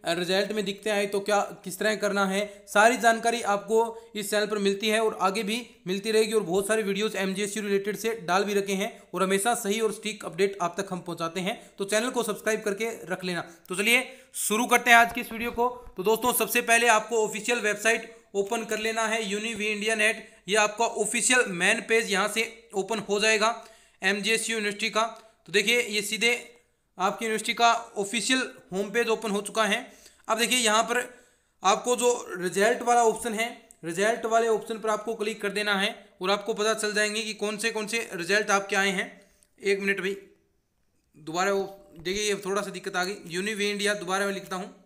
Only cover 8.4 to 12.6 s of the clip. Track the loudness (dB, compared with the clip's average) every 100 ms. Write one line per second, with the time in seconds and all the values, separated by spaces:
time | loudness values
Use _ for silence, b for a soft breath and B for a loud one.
8.4 | 2 0 0 -2 -4 -8 -10 -2 2 2
9.4 | 2 0 0 0 0 -2 -8 -8 -10 0
10.4 | 0 0 -4 -2 -6 -6 -8 -6 -4 -2
11.4 | -4 -6 -12 -10 -2 0 0 -2 -2 -2
12.4 | -2 -2